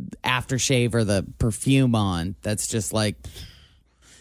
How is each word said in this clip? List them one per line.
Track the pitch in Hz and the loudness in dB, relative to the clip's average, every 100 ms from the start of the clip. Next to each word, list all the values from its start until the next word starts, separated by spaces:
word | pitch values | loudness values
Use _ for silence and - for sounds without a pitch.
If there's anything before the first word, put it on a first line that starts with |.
| 64 - | -12 -6
aftershave | - 127 - 131 - 127 120 | -2 -2 0 -2 2 2 2
or | 117 | 2
the | 101 101 - - | 2 0 -2 -2
perfume | 117 - 135 135 127 | -2 0 2 4 4
on | 113 98 87 85 95 | 4 2 0 -4 -6
that's | 107 104 - | -6 -4 -2
just, | 117 - | -4 -2
like, | 107 107 - - - - - - _ _ _ _ - | 0 0 -2 -10 -16 -18 -20 -20 _ _ _ _ -20